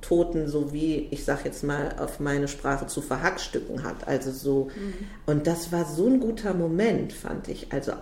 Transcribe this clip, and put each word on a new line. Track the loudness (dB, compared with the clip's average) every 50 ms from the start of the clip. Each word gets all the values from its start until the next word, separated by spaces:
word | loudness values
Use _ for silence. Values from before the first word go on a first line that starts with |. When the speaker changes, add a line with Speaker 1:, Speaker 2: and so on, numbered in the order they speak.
Speaker 1:
Toten, | 0 4 4 4 4 4 2 0 0 0
so | 0 0 0 0 -2
wie, | 0 2 2 2 2 0 -2
ich | -4 -4 0
sag | 0 0 0 -2
jetzt | -4 -6 -4 -2
mal | 0 0 0 0 -2 -2 -4
auf | -4 -4 -4 -2
meine | 0 0 2 2 2 0
Sprache, | -2 -2 0 0 0 0 0
zu | -4 -4 -4 -4
verhackstücken | -2 -2 0 2 0 0 0 -4 -4 -4 -4 -4 -4 -6 -6 -4
hat. | -6 -6 -6 -2 0
Also | 0 0 0 -2
so, | -6 -2 0 2 4 4 2 0 -2
Speaker 2:
Mhm. | -8 -8 -6 -6 -8 -8 -10 -12 -6 0
Speaker 1:
und | 2 2 2 4
das | 2 2 0 0 -2 0
war | 0 0
so | 0 2 2 4
ein | 6 6 6
guter | 4 2 0 -2 0 0 2
Moment, | 2 2 2 4 4 4 4 4 2 0 -2 -6
fand | -8 -8 -6 -6 -6 -6 -6
ich. | -8 -8 -8 -4 -4
Also | -4 -2 -2 -4 -2